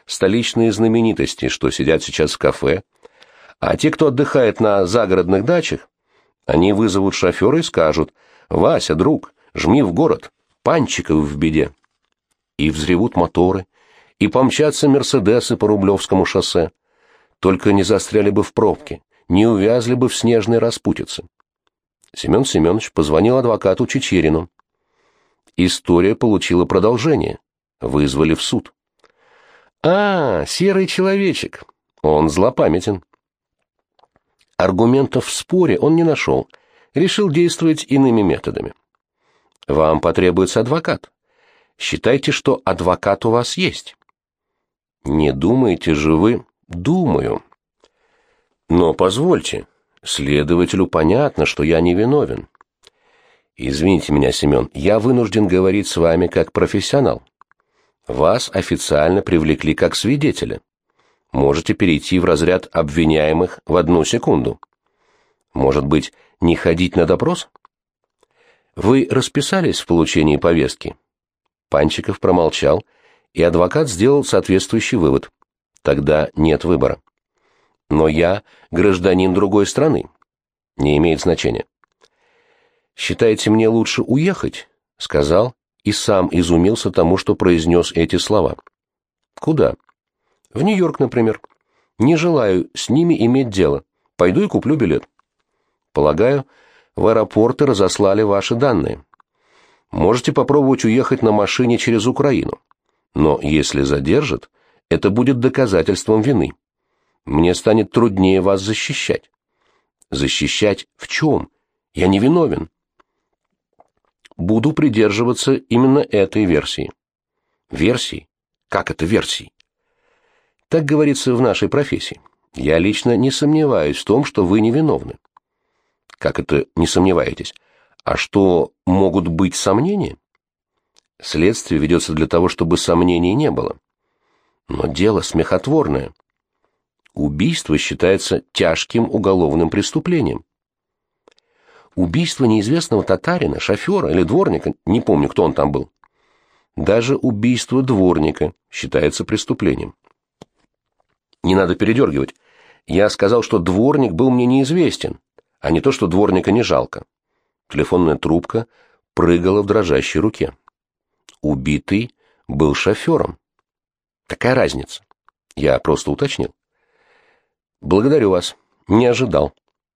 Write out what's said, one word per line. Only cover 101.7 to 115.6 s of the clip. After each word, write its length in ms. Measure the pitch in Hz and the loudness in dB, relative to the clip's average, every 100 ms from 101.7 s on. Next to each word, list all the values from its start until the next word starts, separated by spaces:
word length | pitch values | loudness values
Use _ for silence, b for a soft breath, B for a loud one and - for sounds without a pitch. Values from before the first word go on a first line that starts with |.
| 117 | 0
через 300 | - 113 117 | 0 0 -2
Украину. 520 | 127 143 113 - - _ _ _ _ _ - | 0 0 0 -4 -10 _ _ _ _ _ 0
Но 220 | 78 69 | 2 2
если 400 | 71 76 69 71 | 0 0 0 -2
задержат, 680 | 67 71 69 123 139 67 - _ _ _ - | 0 -2 0 0 0 -8 -10 _ _ _ -4
это 200 | 82 101 | 0 0
будет 300 | 110 127 123 | 0 0 2
доказательством 800 | 127 135 123 90 78 95 - 110 | 0 0 0 0 0 -2 0 0
вины. 320 | 113 113 69 - _ _ _ _ _ _ - | 2 0 -2 -6 _ _ _ _ _ _ -4
Мне 300 | 73 87 90 | 0 2 2
станет 360 | 113 110 101 | 0 0 0
труднее 500 | 120 117 95 95 95 | 0 0 2 2 2
вас 200 | 95 98 | 2 -2
защищать». 680 | 98 107 - 135 - - _ _ _ _ _ _ _ _ - | -4 -6 -6 -8 -6 -6 _ _ _ _ _ _ _ _ -10
«Защищать 720 | 67 69 - 76 - 104 98 - _ | -6 -4 -4 -4 -2 -2 -2 -10 _
в 120 | - | -10
чём? 420 | - 156 107 - _ _ _ _ 76 | -4 0 -2 -4 _ _ _ _ -2
Я 120 | 92 | 0
не 120 | 98 | 2
виновен». 500 | 127 175 143 78 80 _ _ _ _ _ _ _ _ _ _ _ _ _ _ _ _ - | 2 2 0 -4 -8 _ _ _ _ _ _ _ _ _ _ _ _ _ _ _ _ -8
«Буду 340 | 87 110 143 | -2 0 0
придерживаться 840 | 151 147 107 107 101 120 113 135 | 0 0 2 2 2 -2 -2 -2
именно 420 | 135 | -2